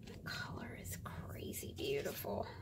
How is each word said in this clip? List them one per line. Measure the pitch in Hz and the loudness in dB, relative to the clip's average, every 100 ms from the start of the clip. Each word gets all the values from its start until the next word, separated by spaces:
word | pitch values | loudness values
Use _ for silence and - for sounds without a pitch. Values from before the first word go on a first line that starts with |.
The | - - - | -8 -6 -2
color | - - - - - | -2 -2 -2 -4 -4
is | - - | -4 -4
crazy | - - - - - - - - | -2 -2 -2 -2 -2 -2 -2 0
beautiful. | - 139 147 - - 98 - - | 4 4 4 0 2 4 2 -2